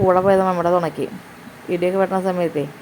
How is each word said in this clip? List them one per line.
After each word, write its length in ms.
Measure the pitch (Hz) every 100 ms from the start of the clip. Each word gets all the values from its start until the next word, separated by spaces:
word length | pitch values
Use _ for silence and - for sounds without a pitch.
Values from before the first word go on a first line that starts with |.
കൂടെ 220 | 190 180
പോയത് 180 | 190 190 185
മമ്മിയുടെ 240 | 175 170 180
തുണയ്ക്ക് 300 | 165 151 131 - - - - - -
ഇടിയൊക്കെ 240 | 175 180 190
വെട്ടുന്ന 200 | 185 190 185
സമയത്തേ. 340 | 180 165 151 143 -